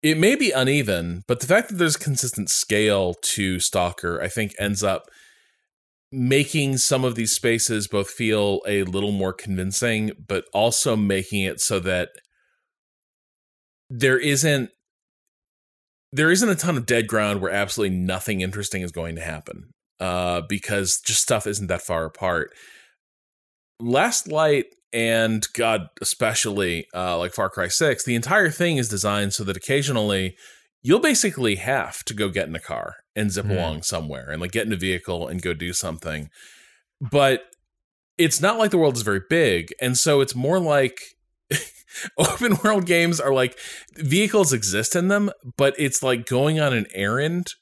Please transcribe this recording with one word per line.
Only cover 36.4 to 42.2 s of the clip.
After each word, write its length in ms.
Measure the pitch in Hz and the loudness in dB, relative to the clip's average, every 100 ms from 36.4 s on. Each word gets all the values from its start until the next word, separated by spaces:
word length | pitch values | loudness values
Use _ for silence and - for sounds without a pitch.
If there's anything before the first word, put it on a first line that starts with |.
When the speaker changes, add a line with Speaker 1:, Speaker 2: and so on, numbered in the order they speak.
| - - _ _ _ _ | -20 -20 _ _ _ _
Speaker 1:
But 420 | 123 143 135 131 - _ _ _ _ _ _ - | -2 2 4 2 -4 _ _ _ _ _ _ 0
it's 240 | 160 139 | 2 4
not 160 | 185 226 | 0 2
like 140 | 214 | 2
the 80 | 180 | 4
world 180 | 156 120 | 4 2
is 60 | |
very 180 | 107 98 - | 0 -2 2
big, 460 | 165 139 87 82 - | 2 4 2 -2 -4
and 160 | 127 123 | -2 0
so 220 | 160 143 | 4 4
it's 140 | 135 | 2
more 260 | 123 135 185 | 0 0 0
like 380 | 165 143 131 - - _ _ _ _ | 2 2 2 -2 -20 _ _ _ _
<laughs> 680 | - - - _ - - | -6 -6 -20 _ -14 -10
open 380 | - | 0